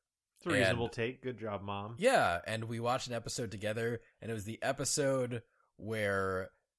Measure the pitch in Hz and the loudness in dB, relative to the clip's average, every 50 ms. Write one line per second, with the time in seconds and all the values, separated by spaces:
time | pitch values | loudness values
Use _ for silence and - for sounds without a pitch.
0 | _ _ _ _ _ _ _ - - 175 101 101 98 95 90 117 120 113 - 120 | _ _ _ _ _ _ _ -8 -2 0 2 4 6 4 4 2 0 -2 -2 -2
1 | 113 127 127 - - 127 117 101 110 107 101 95 98 101 101 101 101 110 117 - | -2 -2 -4 -6 -8 -8 -8 -6 -6 -4 -4 -4 -4 -4 -6 -6 -6 -8 -4 0
2 | 196 262 262 175 120 92 85 85 - - 110 113 113 113 120 117 117 120 127 131 | 2 4 6 6 6 4 2 0 0 -2 -4 -4 -4 -4 -4 -2 0 0 0 0
3 | - 123 120 117 - - - - 123 107 107 98 104 104 107 117 113 120 120 - | -2 -4 -6 -4 -4 -6 -6 -4 -6 -6 -6 -4 -2 -2 -2 0 0 -2 -2 -4
4 | - _ _ - - 107 113 107 95 107 117 - - 127 135 139 135 - - 151 | -6 _ _ -12 -8 -6 -6 -4 -4 -6 -6 -4 -2 -2 0 0 0 0 2 2
5 | 139 135 135 131 123 120 123 113 - _ _ _ _ _ _ - 95 107 110 110 | 4 4 4 2 2 0 -2 -6 -8 _ _ _ _ _ _ -12 -6 -4 -2 0
6 | 104 101 98 98 95 95 92 92 92 - _ _ _ _ _ | 2 2 4 4 2 2 2 0 -2 -4 _ _ _ _ _